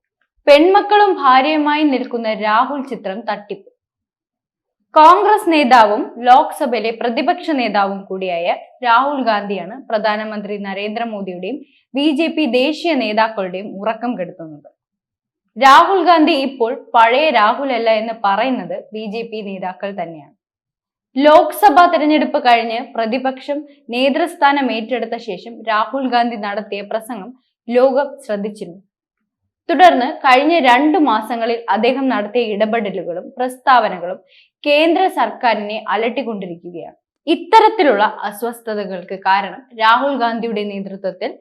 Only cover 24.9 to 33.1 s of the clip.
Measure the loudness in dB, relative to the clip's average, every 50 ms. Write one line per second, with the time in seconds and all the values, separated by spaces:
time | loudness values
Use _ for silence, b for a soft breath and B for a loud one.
24.9 | -6 -6 -6 -6 -8 -10 -10 -10 -12 -12 -12 -16 -18 -12 -6 -4 -2 -2 -2 -2
25.9 | -4 -4 -4 -2 0 0 0 -2 -4 -6 -8 -8 -8 -8 -8 -8 -10 -10 -8 -8
26.9 | -8 -8 -8 -10 -12 -14 -14 -16 -18 _ _ _ _ _ _ -2 2 2 4 4
27.9 | 2 0 -2 -4 -8 -14 -10 -8 -8 -6 -6 -8 -10 -12 -14 -16 -16 -18 _ _
28.9 | _ _ _ _ _ _ _ _ _ _ _ _ _ _ _ -2 2 6 6 6
29.9 | 6 4 0 -4 -4 -2 2 4 4 4 4 4 2 2 4 4 4 4 4 2
30.9 | 2 2 2 2 0 -2 -2 -4 -6 -4 -4 -4 -4 -4 -4 -2 -2 0 0 0
31.9 | 0 0 0 -2 -2 -2 -4 -4 -2 -2 -2 -2 -2 -2 -2 -2 -2 -2 -4 -4
32.9 | -6 -8 -8 -8